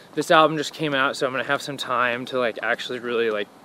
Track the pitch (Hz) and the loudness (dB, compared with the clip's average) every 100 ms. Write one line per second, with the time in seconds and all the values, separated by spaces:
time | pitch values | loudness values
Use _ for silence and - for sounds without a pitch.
0 | - 151 147 165 156 156 139 - 156 139 | -10 -4 4 6 6 4 -4 -4 -2 0
1 | 135 110 135 127 120 139 - 135 - 120 | 0 0 -2 -2 -2 -4 -4 -8 -2 0
2 | 123 120 123 131 120 - 110 120 - 127 | 0 0 -4 0 0 -2 -2 -2 -4 -6
3 | 120 117 113 107 104 - | -2 0 0 0 -4 -12